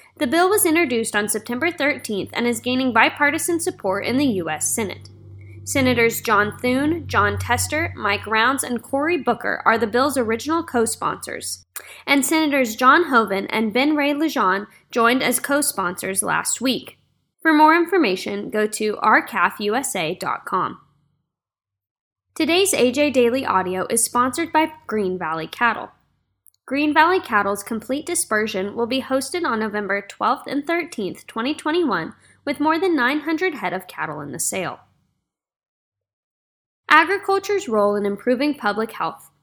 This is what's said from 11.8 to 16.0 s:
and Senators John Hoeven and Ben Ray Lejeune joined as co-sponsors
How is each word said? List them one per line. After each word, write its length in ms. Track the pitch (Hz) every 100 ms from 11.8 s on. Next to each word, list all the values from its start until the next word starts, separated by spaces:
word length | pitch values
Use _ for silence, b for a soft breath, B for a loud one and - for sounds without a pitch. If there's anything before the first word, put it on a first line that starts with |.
| B B -
and 200 | 285 254
Senators 480 | 320 311 277 247
John 300 | 214 254 311
Hoeven 420 | 339 247 214 196 202
and 220 | 220 220
Ben 220 | 233 285
Ray 200 | 302 285
Lejeune 520 | 285 311 269 196 190 208 b b
joined 320 | 240 226 254
as 160 | 247 247
co-sponsors 840 | - 277 - - 180 180